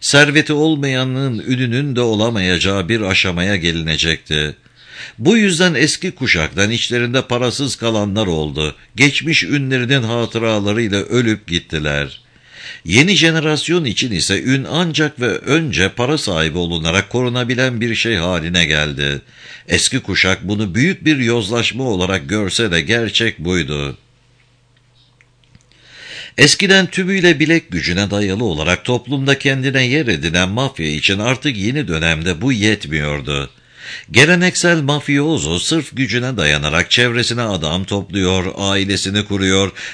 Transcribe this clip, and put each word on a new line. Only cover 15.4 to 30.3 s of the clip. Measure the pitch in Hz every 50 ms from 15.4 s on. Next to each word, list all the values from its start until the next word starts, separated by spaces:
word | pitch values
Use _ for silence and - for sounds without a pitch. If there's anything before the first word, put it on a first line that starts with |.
| - - 139 165 165 143 92 76 92 95
para | - - 120 127 156
sahibi | 147 - 107 90 80 80 80 76
olunarak | 90 87 85 85 82 78 80 82 98 98 -
korunabilen | - 120 127 123 120 127 123 117 127 117 131 131 123 110
bir | 117 120 113
şey | - - 117 113
haline | 90 82 90 92 85 80 82 90 87 82
geldi. | 76 76 76 76 76 71 67 71 71 71 69 - - - - - - - - -
Eski | - 82 82 - - - -
kuşak | - - 92 80 - 92 95 - 92
bunu | 90 104 101 110 101 82
büyük | 110 135 180 190 - -
bir | 156 151
yozlaşma | 135 123 113 117 120 104 92 117 120 113 - 107 117 135
olarak | 127 104 90 90 90 95 92 71 67
görse | 98 110 104 92 - - 117 107
de | 85 82
gerçek | 78 76 113 117 117 104 - - 117 110 - -
buydu. | 76 87 92 90 78 65 73 73 73 69 64 - _ _ _ _ _ _ _ _ _ _ _ _ _ _ _ _ _ _ _ _ _ _ _ _ _ _ _ _ _ _ - _ _ _ _ _ - - - - - - - - - - -
Eskiden | - - - - - 196 185 196 190 185
tümüyle | 175 - - 190 180 196 190 170 175 165 135
bilek | 156 151 165 165 - -
gücüne | 87 82 76 82 90 92 104 95
dayalı | 101 101 104 98 95 107 123
olarak | 104 80 76 78 82 90 - -
toplumda | - 123 120 - 120 143 139 135 135 139 135
kendine | - 143 135 135 127 139 139 135 127
yer | 123 127 156 156
edinen | 120 92 73 73 82